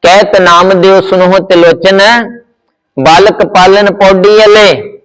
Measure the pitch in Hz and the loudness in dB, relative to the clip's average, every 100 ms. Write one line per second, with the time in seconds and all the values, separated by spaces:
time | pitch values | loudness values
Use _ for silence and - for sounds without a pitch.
0 | 175 190 202 202 180 170 185 190 185 190 | 0 0 0 0 0 0 0 0 2 0
1 | 190 190 180 190 185 180 170 165 175 196 | 0 -2 0 -2 0 0 2 0 -2 0
2 | 202 240 233 - _ _ _ _ _ - | 0 -2 -4 -14 _ _ _ _ _ -6
3 | 131 165 202 208 190 185 185 196 202 202 | 0 2 2 0 -4 0 0 2 0 -2
4 | 196 190 190 208 214 214 202 135 - - | 0 0 0 2 2 2 2 -2 -8 -20